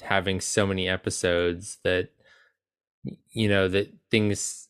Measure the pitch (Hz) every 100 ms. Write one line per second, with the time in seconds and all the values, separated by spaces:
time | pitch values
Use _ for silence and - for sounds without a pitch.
0 | - 98 95 95 - - 98 95 92 92
1 | - - 90 87 87 87 95 - 92 90
2 | - _ _ _ _ _ _ _ _ _
3 | - - _ 113 107 98 95 95 101 -
4 | _ 113 104 101 - -